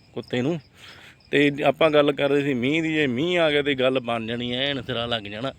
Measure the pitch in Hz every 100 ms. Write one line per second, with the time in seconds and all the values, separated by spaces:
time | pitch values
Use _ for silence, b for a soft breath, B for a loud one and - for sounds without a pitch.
0 | _ - 120 123 139 170 - B B B
1 | B B _ 143 147 143 147 131 160 147
2 | 147 143 143 143 143 127 123 160 160 156
3 | 147 120 170 180 160 147 143 135 127 131
4 | 117 117 110 120 120 123 139 139 117 117
5 | 120 117 101 104 135